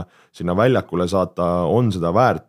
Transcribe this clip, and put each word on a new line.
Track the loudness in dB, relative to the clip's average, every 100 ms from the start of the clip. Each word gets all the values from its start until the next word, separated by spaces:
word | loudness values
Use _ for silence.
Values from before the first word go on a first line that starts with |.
| -6 _ _
sinna | -8 -4 0
väljakule | 2 0 -2 -4 0
saata, | 0 -2 -2 -2 0 0
on | 0 0
seda | -2 0
väärt, | 2 2 0